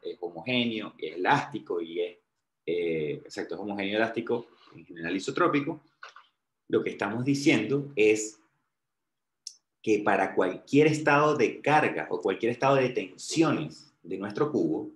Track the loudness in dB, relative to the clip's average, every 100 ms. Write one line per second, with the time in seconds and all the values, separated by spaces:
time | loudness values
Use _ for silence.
0 | -14 -10 -12 -10 -4 -2 -2 -4 -8 -10
1 | -10 -4 0 0 -2 -8 -6 -6 -6 -4
2 | -6 -8 _ _ _ _ -4 -2 -2 -2
3 | -4 -6 -10 -10 -10 -8 -6 -6 -2 0
4 | -2 -2 -4 -4 -6 _ -20 -20 -20 -10
5 | -4 -4 -2 0 2 2 -2 -6 _ _
6 | -20 -20 -20 _ _ _ -2 0 0 -4
7 | -4 -2 0 2 2 2 2 -2 -2 4
8 | 4 4 0 -12 _ _ _ _ _ _
9 | _ _ _ _ -20 -20 _ _ 0 2
10 | 4 2 2 0 0 -2 2 4 6 4
11 | 4 4 4 4 0 0 2 4 2 -2
12 | -4 -2 -2 0 -2 0 2 4 2 -2
13 | -6 -10 -2 2 2 2 -4 -12 -20 _
14 | -10 -6 -6 -2 0 2 0 -2 -6